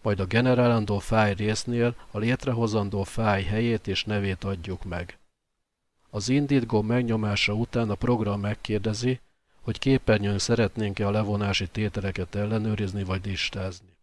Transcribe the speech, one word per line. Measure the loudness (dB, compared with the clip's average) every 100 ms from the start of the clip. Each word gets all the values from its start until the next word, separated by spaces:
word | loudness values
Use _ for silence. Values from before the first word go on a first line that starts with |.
majd | 0 0
a | 2
generálandó | 2 4 6 6 4 2 -2
fájl | 2 4 4
résznél | 2 0 -2 -2 0 0 -2 -10
a | -4
létrehozandó | 0 0 0 0 2 0 0 -2
fájl | -2 0 2 2
helyét | 2 0 0 0 -2
és | -4
nevét | -2 -2 0 -2
adjuk | -4 -6 -6 -8
meg. | -6 -6 -8 -14 _ _ _ _ _ _ _ _ _
Az | -6 0
Indít | 0 4 2 2
gomb | 0 2
megnyomása | 0 2 0 0 0 0
után | 0 -2 -2 -2
a | -2
program | 0 0 0 -2
megkérdezi, | -2 -4 -2 -2 0 0 0 -2 _ _ _ _
hogy | -8 -2
képernyőn | 2 2 4 2 2 0
szeretnénk-e | 0 2 2 0 -4 0 0
a |
levonási | 0 0 0 0 -2 -2
tételeket | -2 -2 -2 -4 -4 -4 -4
ellenőrizni | -2 0 0 -2 -2 -4
vagy | -4 -4 -4
listázni. | -4 -4 -6 -8 -10 -20 _